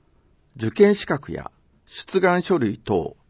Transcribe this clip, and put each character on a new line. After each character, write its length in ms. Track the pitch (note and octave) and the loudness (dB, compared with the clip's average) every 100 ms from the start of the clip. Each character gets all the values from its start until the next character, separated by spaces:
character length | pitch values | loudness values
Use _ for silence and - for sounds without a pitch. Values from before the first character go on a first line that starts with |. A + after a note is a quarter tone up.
| _ _ _ _ _ - | _ _ _ _ _ -8
受 160 | A2 | -4
験 240 | - G3+ G3+ | 4 4 4
資 100 | - | -2
格 260 | C#3+ - | -6 -6
や 200 | D2+ - - _ _ _ | -12 -12 -20 _ _ _
出 340 | - - F#3+ | -18 -4 0
願 220 | F3+ F3+ | 2 2
書 160 | F3 F3 | 0 0
類 200 | A2 - | -2 -4
等 400 | - F#2 D2 - | -4 -2 -2 -10